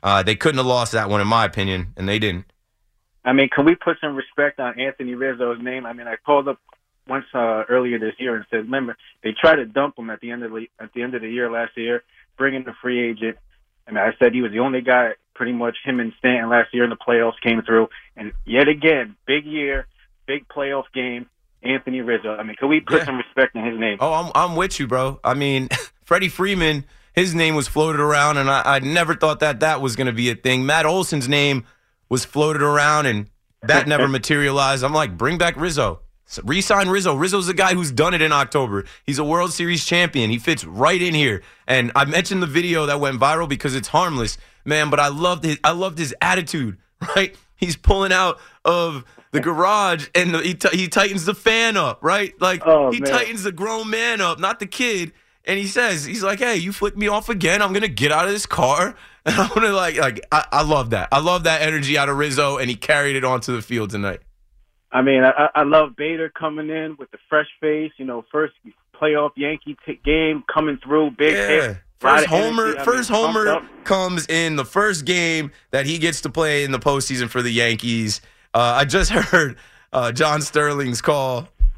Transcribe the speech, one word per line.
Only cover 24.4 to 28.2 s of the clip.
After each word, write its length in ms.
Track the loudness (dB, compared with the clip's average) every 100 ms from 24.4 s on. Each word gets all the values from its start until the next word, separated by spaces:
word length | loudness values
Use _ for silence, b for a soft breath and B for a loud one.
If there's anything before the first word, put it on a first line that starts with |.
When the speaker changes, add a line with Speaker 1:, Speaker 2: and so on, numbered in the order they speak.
| 0 0
Speaker 1:
with 240 | -2 -2
you, 60 | -2
bro. 340 | 0 -2 -2
I 120 | -2
mean, 340 | 0 0 0 -2 -6 -8
<laughs> 180 | _
Freddie 260 | -2 0 0
Freeman, 560 | -2 -2 0 0 0 -6 b b
his 220 | -2 0
name 220 | 2 2 0
was 100 | -2
floated 340 | 0 0 2
around, 360 | 2 4